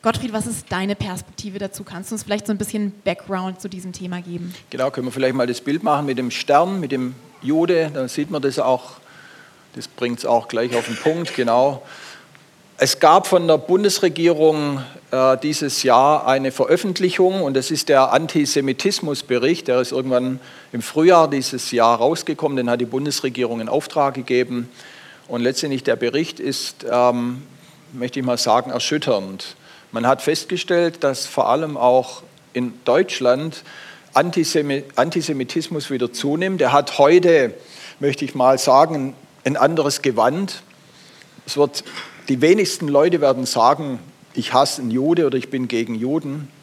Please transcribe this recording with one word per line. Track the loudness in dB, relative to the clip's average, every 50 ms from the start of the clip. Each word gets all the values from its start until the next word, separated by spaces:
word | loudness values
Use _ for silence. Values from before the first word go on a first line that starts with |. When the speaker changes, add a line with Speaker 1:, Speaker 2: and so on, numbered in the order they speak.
Speaker 1:
Gottfried, | 0 -2 -2 -2 -6 -6
was | -6 -6 -6
ist | -6 -8 -10 -8 -6
deine | -6 -4 -4 -4 -4
Perspektive | -4 -6 -8 -8 -10 -12 -14 -18 -14 -14 -12 -10 -8
dazu? | -10 -10 -10 -14 -16
Kannst | -14 -14 -14 -10 -10
du | -10
uns | -10
vielleicht | -6 -6 -6 -4 -2
so | -4 -4
ein | -4
bisschen | -4 -6 -4 -4 -4 -4 -6 -4 _
Background | -4 -4 -4 -8 -8 -8 -6 -6 -8 -10 -10
zu | -12 -12
diesem | -12 -12 -14 -14
Thema | -14 -12 -10 -10 -10 -10
geben? | -10 -10 -10 -10 -10 -12 -14 -16 -18 _
Speaker 2:
Genau, | -6 -4 -4 -4
können | -2 -4 -6
wir | -6
vielleicht | -4 -2 -2 0 0
mal | 0 -2
das | -2 -4 -6
Bild | -4 -4 -4 -2
machen | 0 0 0 0 0
mit | -2 -4
dem | -4 -4 -6
Stern, | -6 -6 0 4 4 4 4 2 -2 -4
mit | -4 -4
dem | -4 -4 -4 -6 -8 -12 -20 -20 _ -8
Jude. | -4 -2 0 0 2 2 2 0 0 -2
Da | -4 -6 -6 -6
sieht | -6 -6 -6 -4
man | -4 -2
das | -2 -2 -2 0
auch. | 0 0 0 0 -2 -14 -20 -20 _ -20 -20 -20 -20 -20 -20 -20 -20 -20 _ _ _ _ -16
Das | -16 -16 -16
bringt's | _ -6 -4 -4 -4 -4 0
auch | 0 0 0 0 -2
gleich | -4 -2 -2 0 -2
auf | -2 -2
den | -4 -10
Punkt, | -2 -2 -2 0 0 -6 -6 -4
genau. | -2 0 2 4 4 4 2 0 -4 -12 -18 -20 -20 -20 -20 -20 -20 -20 _ _ -20 _ _ _ _ _ _ _ 0
Es | 0 0 2 4
gab | 6 6 6 6 4
von | 4 0 2 4
der | 4 2 2
Bundesregierung, | 4 2 2 2 2 2 0 2 0 -2 0 2 2 2 4 4 4 4 4 2 -2 -4 -4 -6 -10 -12 -18 -20 _ _
äh, | 0 2 4 4 4
dieses | 2 0 -4 -4 -2 -4 -4 -4 0
Jahr | 2 6 6 6 6 6 4 2 2
eine | 0 0 0 0 -4
Veröffentlichung | -2 -2 2 2 2 2 2 -4 -2 0 -2 0 2 2 2 2 2 0
und | -2 0
das | -2 -2 -2 -2
ist | -4 -4 0 4
der | 4 4 6 4 2
Antisemitismusbericht, | 0 0 0 0 0 0 2 0 -2 0 -2 -4 -2 -2 -2 -2 -2 -4 -6 -6 -8 -4 -2 -2 0 2 0 -2 -2 -2 0
der | 0 0
ist | 0 -2
irgendwann | -4 -4 -2 0 0 0 0 -2 -6 -8 -10 -20 -20 -20 -20 _
im | -10 -10
Frühjahr | -10 -4 0 4 6 6 6 6 6 4
dieses | 0 -4 -4 -6 -8 -8 -8 -2
Jahr | 2 4 4 4 4 4
rausgekommen, | 2 2 2 0 -4 -6 -6 -2 -4 -2 -2
den | -2 -2 -2
hat | -2 -2
die | -2
Bundesregierung | -4 -4 -4 -4 -4 -4 -4 -6 -6 -2 -2 -4 -2 -2 -6
in | -4 -4
Auftrag | -4 -4 -4 -4 -2 0 0 0 -2
gegeben | -6 -6 -2 0 0 0 0 -4 -8 -8 -10 -16 -20 -20 -20 -20 -20 -20 -20 -20 -20 _ -10
und | -6 -2
letztendlich | -2 -2 -2 -2 -4 -4 -6 -4 -2
der | -2 -2
Bericht | 0 -2 -2 -2 -2 -4 -4 -8 -8
ist, | -6 -6 -6 -6 -8 -12 -12 _ -6 -2
ähm, | 0 2 2 2 2 0 -4 -4 -6 -10 -14 -18 -20 -20 -20 -20 -20 -20 -20 -18
möchte | -10 -8 -8 -6 -6 -4
ich | -2
mal | -2 -2 -2
sagen, | 2 2 2 2 2 -2
erschütternd. | -6 -6 -4 -2 -4 -2 0 0 -2 -2 -2 -8 -12 -14 -16 -18 -18 _ _ -20 -20 -20 _ _
Man | -8 -2 2
hat | 2 2 2
festgestellt, | 0 -2 -2 -2 -4 -6 -8 -8 -4 -2 0 0 0 0 -2 -2 -2
dass | -2 -2 -4 -10
vor | -6 -2 0 2 2
allem | 2 0 -2 -4 -4
auch | 2 2 4 4 4 2 0 -14 -18 -20 -20 _ _ _ _ -6
in | -6 -6 -6 -6 -6 -2
Deutschland | 0 2 2 2 0 -4 -2 2 2 2 2 -2 -8 -10 -12 -20 -20 -20 -20 -20 -20 -20 -20 _ _ 0
Antisemi-, | 0 0 2 0 -2 -2 0 0 -2 0 0 -4 -4 -6 -4 0
Antisemitismus | 0 0 0 0 -4 -4 -2 -4 -4 -4 -4 -4 -6 -6 -4 -8 -8 -6 -6
wieder | -4 -4 -4 -4
zunimmt. | -4 -6 -4 -2 -2 0 0 -2 0 0
Er | 2 4
hat | 4 2 2 2 2 4
heute, | 6 8 8 6 6 6 6 6 4 2 -2 -10 -20 -20 -20 -20 -20 -20 -10 _
möchte | -2 -2 -2 -2 -6
ich | -8 -2
mal | 2 4 4 4
sagen, | 4 4 4 6 6 6 4 2 -6 -6 -8 -10 -14 -20 _ _ _
ein | _ -4 2
anderes | 2 2 2 2 2 0 0 -2 0
Gewand. | -2 -2 2 2 2 2 2 0 -6 -6 -8 -14 -18 _ -20 _ _ -20 -20 -20 -20 -20 -20 -20 -20 _ _ -20 _
Es | 0 4
wird, | 4 4 4 2 -10 -12 -12 -14 -14 -16 -16 -20 -16 -4 -2
die | 0 4
wenigsten | 6 6 6 4 4 -2 -2 -6 -4
Leute | 2 4 4 4 4 2 4
werden | 2 2 2 0 -2
sagen, | -2 2 6 6 6 6 4 -2 -8 -8 -10 -12 -20 -20 _ -20 _
„Ich | -8 -8 -6 2
hasse | 4 4 4 4 0 -6
einen | -4 -2
Jude“ | -2 0 0 2 2 2 2
oder | 0 0
„Ich | -2 -4 -4
bin | -6 -6 -4
gegen | -2 -2 -2 -2 -4 -4
Juden“. | -4 -4 -2 -2 -4 -4 -6 -10 -10 -12 -14 _ -20